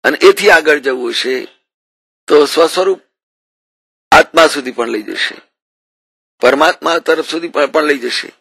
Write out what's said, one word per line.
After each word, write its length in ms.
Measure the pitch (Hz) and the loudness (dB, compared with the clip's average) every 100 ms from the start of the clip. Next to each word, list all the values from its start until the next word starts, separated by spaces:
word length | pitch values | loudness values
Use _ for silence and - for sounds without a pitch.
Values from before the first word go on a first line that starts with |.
અને 140 | 131 147 | -2 4
એથી 320 | 185 190 202 | 4 4 4
આગળ 280 | 165 156 147 | 4 2 0
જવું 320 | 131 127 120 | 0 -4 -4
હશે 360 | 117 123 131 - _ _ _ _ _ _ _ - | -6 -6 -6 -8 _ _ _ _ _ _ _ 2
તો 200 | 151 143 | 2 4
સ્વસ્વરૂપ 560 | 156 165 180 190 185 _ _ _ _ _ _ _ _ _ _ _ | 2 0 0 -2 -4 _ _ _ _ _ _ _ _ _ _ _
આત્મા 340 | 156 165 160 156 | 2 2 2 0
સુધી 260 | 147 127 | 0 -8
પણ 160 | 117 117 | -6 -6
લઈ 140 | 110 | -6
જશે, 340 | 104 92 - - _ _ _ _ _ _ _ _ _ _ | -8 -8 -8 -10 _ _ _ _ _ _ _ _ _ _
પરમાત્મા 580 | 123 135 160 180 160 165 | 0 2 0 0 -4 -4
તરફ 320 | 165 160 151 | -2 -4 -4
સુધી 180 | 160 170 | -8 -6
પણ, 180 | 156 139 | -4 -2
પણ 180 | 156 | -2
લઈ 140 | 151 143 | -2 -2
જશે. 340 | 117 - - _ | -4 -8 -10 _